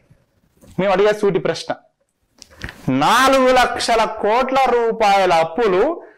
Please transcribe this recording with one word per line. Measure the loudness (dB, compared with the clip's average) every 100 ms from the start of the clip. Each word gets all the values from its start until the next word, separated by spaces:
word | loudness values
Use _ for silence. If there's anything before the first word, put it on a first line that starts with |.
| _ _ _ _ _ _ -14 -4
మేము | -2
అడిగే | 2 2
సూటి | 2 0 -2
ప్రశ్న. | -4 -6 -8 -12 _ _ _ _ _ _ -20 -20 -18 -12 -4
నాలుగు | -2 0 2 2 2 4
లక్షల | 2 2 -2 -2 0
కోట్ల | -2 -2 -2 0 0 0 0
రూపాయల | 0 -2 0 2 2 2
అప్పులు | 2 0 -2 0 2 0 -2 -12